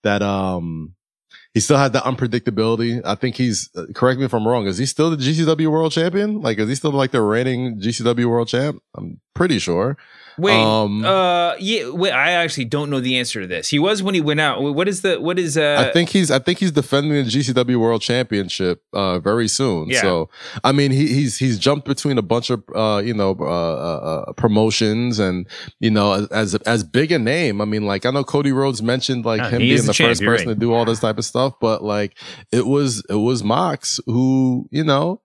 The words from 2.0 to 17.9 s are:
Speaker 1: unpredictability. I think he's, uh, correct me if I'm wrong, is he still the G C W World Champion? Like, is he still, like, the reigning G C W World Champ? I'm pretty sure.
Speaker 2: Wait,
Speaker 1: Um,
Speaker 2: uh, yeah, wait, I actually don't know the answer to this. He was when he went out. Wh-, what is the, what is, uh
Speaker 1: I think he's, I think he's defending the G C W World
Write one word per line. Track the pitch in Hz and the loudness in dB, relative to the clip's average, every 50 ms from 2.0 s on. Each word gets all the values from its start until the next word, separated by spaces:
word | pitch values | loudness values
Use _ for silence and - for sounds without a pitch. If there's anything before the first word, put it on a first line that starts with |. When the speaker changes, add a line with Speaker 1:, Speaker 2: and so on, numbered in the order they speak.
Speaker 1:
unpredictability. | 123 127 127 123 135 117 110 120 - 123 104 101 110 113 117 110 117 117 117 123 - | -2 -2 -2 -2 -2 -2 -2 -2 -2 -2 -2 0 0 0 0 0 0 -2 -2 -4 -2
I | - 104 | -4 -4
think | - - 127 113 | -2 -2 -4 -2
he's, | - 127 123 107 - - - _ | 0 -2 -2 0 -4 -6 -8 _
uh, | 87 82 - 101 | -12 -12 -10 -4
correct | - 120 127 131 123 | 0 2 2 2 2
me | 135 | -2
if | 127 - | -2 -2
I'm | 117 107 | 0 0
wrong, | 110 123 120 104 | 2 0 0 0
is | 98 92 87 | -2 -2 -2
he | 131 | -4
still | 135 - - 151 165 | -4 0 0 0 0
the | 165 147 | 0 0
G | 131 135 156 | 0 0 0
C | 156 165 | 2 2
W | 156 160 151 160 156 | 2 2 2 2 0
World | 151 160 160 160 | 2 2 0 0
Champion? | 151 165 160 180 170 196 202 214 214 208 | 0 0 0 0 0 0 -2 -2 -2 -2
Like, | 165 120 113 98 | -2 -2 0 0
is | 110 107 | -2 -2
he | 135 | -2
still, | 135 - 151 | -2 -2 0
like, | 139 139 135 123 | 2 2 0 2
the | - 127 | 2 2
reigning | 110 104 107 117 127 131 127 120 127 127 117 104 | 2 2 2 0 0 0 -2 -2 -4 -4 -6 -4
G | 95 117 | -4 -4
C | 117 - 113 | -4 0 0
W | 117 120 120 120 120 | 0 2 2 2 2
World | 117 120 117 110 | 2 0 0 0
Champ? | - 120 135 147 - - _ _ _ | -2 -2 -2 -2 -4 -6 _ _ _
I'm | - 101 85 - - _ _ _ | -12 -12 -12 -12 -16 _ _ _
pretty | - 180 180 151 101 | 0 2 2 2 0
sure. | - - 85 87 101 127 143 - - - - - - - - - | 0 0 0 0 0 -2 -4 -6 -12 -20 -20 -20 -20 -20 -10 -2
Speaker 2:
Wait, | 170 202 214 - | 2 4 4 4
Speaker 1:
Um, | 110 110 110 110 107 104 101 214 110 | 4 4 4 2 2 0 0 0 0
Speaker 2:
uh, | 175 190 190 185 180 175 175 175 170 - - | 2 2 2 2 2 2 2 0 0 -2 -4
yeah, | 190 190 226 208 131 123 | -4 -4 -2 -2 -4 -6
wait, | 139 175 185 196 | -4 -2 -2 0
I | 131 127 139 165 | 0 2 2 2
actually | 180 175 170 160 - 147 127 | 2 2 0 -2 -2 -4 -4
don't | 117 127 143 147 143 | -4 -2 -4 -2 -2
know | 143 135 | -2 -2
the | 123 127 127 127 | 0 0 0 0
answer | 123 120 - 110 | -2 -2 -6 -8
to | 95 | -6
this. | 90 90 82 78 - | -6 -6 -6 -4 -2
He | - 143 | 0 2
was | 156 196 214 202 | 2 2 0 0
when | 190 196 196 | -2 0 0
he | 175 | 0
went | 151 147 151 151 | 0 2 2 2
out. | 156 147 123 - | 2 0 0 0
Wh-, | 139 143 143 | -2 -2 0
what | 147 180 196 | 0 0 0
is | 196 185 | -2 -2
the, | - 196 175 - | -2 -2 -2 0
what | 127 165 180 180 | -2 -2 -2 -2
is, | 180 160 139 160 | -2 -2 0 0
uh | 151 147 147 143 127 | 2 2 2 2 2
Speaker 1:
I | 127 | 2
think | - 170 175 165 | 2 0 0 2
he's, | - 202 180 147 | 2 2 2 4
I | 151 135 | 2 0
think | - - 180 - | 2 0 -2 0
he's | 196 180 | 0 0
defending | 147 147 135 - - 139 143 151 147 143 | 2 0 0 2 0 0 2 2 0 0
the | 135 117 | 0 0
G | 107 139 | 0 0
C | 139 120 | 0 2
W | 127 127 123 120 127 120 | 2 0 2 2 2 2
World | 113 117 | 2 2